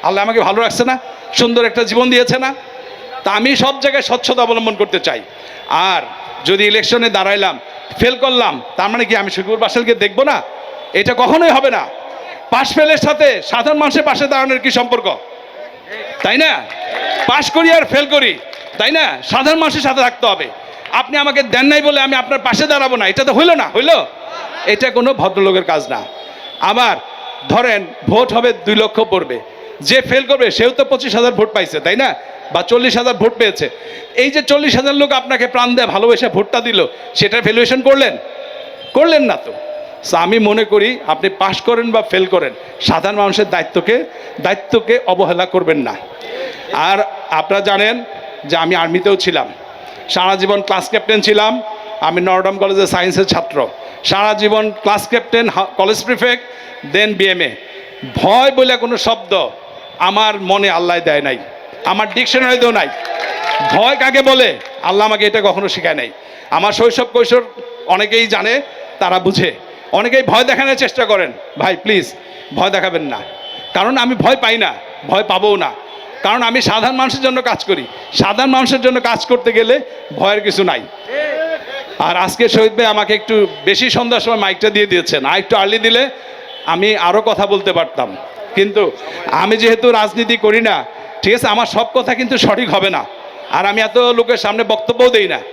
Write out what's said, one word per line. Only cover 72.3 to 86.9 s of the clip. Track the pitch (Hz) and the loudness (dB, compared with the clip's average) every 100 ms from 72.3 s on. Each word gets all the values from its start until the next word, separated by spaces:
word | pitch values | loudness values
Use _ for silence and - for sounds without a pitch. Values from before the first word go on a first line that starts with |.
| - - - | -20 -10 -2
ভয় | 190 190 | 0 0
দেখাবেন | 190 165 147 | -2 -2 -4
না, | 110 - - - - - - | -8 -10 -16 -16 -16 -6 -2
কারণ | 202 269 | 0 2
আমি | 240 240 | 0 2
ভয় | 220 262 | 2 4
পাই | 233 226 | 2 0
না, | 190 - - - 143 | -2 -4 -14 -14 -2
ভয় | 185 214 | -2 2
পাবও | 185 208 202 | 2 2 2
না, | 147 - - - - - | -2 -6 -16 -18 -18 -4
কারণ | 190 233 233 | 0 0 2
আমি | 247 220 | 0 0
সাধারণ | 214 240 262 | 2 0 0
মানুষের | 262 269 262 | -2 0 -2
জন্য | 254 247 | 0 -2
কাজ | 208 - | -4 -2
করি। | 175 123 - - - | -4 -4 -14 -8 -2
সাধারণ | 190 208 269 262 | 0 2 2 4
মানুষের | 247 262 247 | 2 2 2
জন্য | 247 | 2
কাজ | 233 226 - | 0 -2 0
করতে | 247 240 220 | 0 2 2
গেলে | 226 277 - - - 151 | 4 2 0 -16 -14 -2
ভয়ের | 185 208 202 | 0 2 0
কিছু | 185 185 | 0 0
নাই। | 131 - - - 269 302 302 320 320 - - - - 156 | 0 -6 -18 -10 -6 -6 -4 -6 -6 -10 -14 -14 -4 -2
আর | 180 | 0
আজকে | 185 - 233 | -2 2 2
শহীদ | 220 220 220 | 4 4 4
ভাই | 226 | 2
আমাকে | 208 202 208 | 2 0 -2
একটু | 208 220 196 - - | 2 2 2 0 0
বেশি | 202 247 247 | 0 2 0
সন্ধ্যার | 240 240 | 0 0
সময় | 226 226 | 0 0
মাইকটা | 196 190 214 208 | 0 0 0 2
দিয়ে | 208 | 2
দিয়েছেন, | 180 165 151 135 | 0 0 -2 0
আর | 180 | 0
একটু | 196 220 | 2 2
আর্লি | 196 226 220 | 2 2 2
দিলে | 233 262 254 - - - - - | 2 0 -6 -16 -18 -18 -12 -4
আমি | 165 202 | 0 0